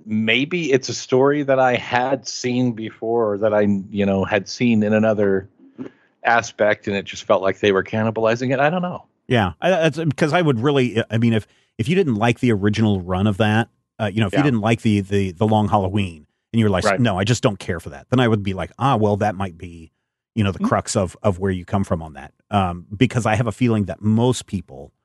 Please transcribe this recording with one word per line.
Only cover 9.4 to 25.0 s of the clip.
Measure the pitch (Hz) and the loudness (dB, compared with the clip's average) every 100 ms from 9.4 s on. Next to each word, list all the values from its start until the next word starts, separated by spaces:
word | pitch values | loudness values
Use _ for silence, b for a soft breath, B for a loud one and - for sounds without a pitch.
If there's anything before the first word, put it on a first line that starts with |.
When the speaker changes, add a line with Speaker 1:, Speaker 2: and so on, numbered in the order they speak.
| 95 - | 0 0
Speaker 2:
I, | 170 | 0
that's | 185 160 156 | 2 0 0
because | 160 - 156 | -4 0 0
I | 165 | 2
would | 160 120 | 2 2
really, | 135 139 127 107 - | 2 2 2 0 -2
I | 110 | 0
mean, | 117 | 2
if, | 110 - _ _ - | 0 -2 _ _ -6
if | 110 | 0
you | |
didn't | 180 170 107 | 0 0 2
like | 117 120 | 0 2
the | 123 | 0
original | 107 104 104 110 98 | 2 0 2 2 0
run | 87 92 104 | -2 0 0
of | 95 | 2
that, | 110 110 117 _ _ - | 2 2 0 _ _ -8
uh, | 104 | -4
you | 101 | -2
know, | 107 | 0
if | |
you | 101 | 2
Speaker 1:
Yeah. | |
Speaker 2:
didn't | 143 117 | 2 2
like | 104 117 | 2 2
the, | 113 104 | 2 0
the, | 95 101 95 | 2 0 -2
the | 82 110 | 0 2
Long | 110 101 | 2 2
Halloween, | 107 95 104 95 80 - _ _ | 0 0 -2 -4 -8 -20 _ _
and | 117 | 0
you | 107 | 2
were | |
like, | 92 | 2
Speaker 1:
Right. | 104 98 | 0 2
Speaker 2:
"No, | 120 92 | 0 2
I | |
just | 104 123 | 0 2
don't | 110 98 | 0 -2
care | - 85 | -6 -8
for | - | -10
that," | 71 - | -18 -2
then | 123 | 0
I | 123 | 2
would | 110 | 2
be | 98 | 0
like, | 95 82 - | -4 -8 -4
"Ah, | 123 120 | 0 2
well, | 107 101 | 2 2
that | 104 | -2
might | 95 98 85 | -2 -8 -10
be, | 90 85 80 _ _ _ _ | -16 -18 -20 _ _ _ _
you | - | -2
know, | 101 | -2
the | 90 | 0
Speaker 1:
Mm-hmm. | 202 | 0
Speaker 2:
crux | 104 - | 0 0
of, | 113 90 - | -2 -2 -2
of | 107 87 | -2 -2
where | 98 | -2
you | 92 | -4
come | 85 101 | -2 -2
from | 98 90 | -2 -4
on | 80 | -6
that." | 71 73 _ _ | -16 -20 _ _
Um, | 104 92 87 85 | 0 0 -4 -12
because | 101 131 131 | 0 0 2
I | 107 | 0
have | 104 117 | 0 -2
a | |
feeling | - 123 110 92 | 0 0 2 -2
that | 90 | -2
most | 104 110 123 120 - | 0 2 2 0 -4
people | 98 - 67 73 _ | -10 -10 -16 -20 _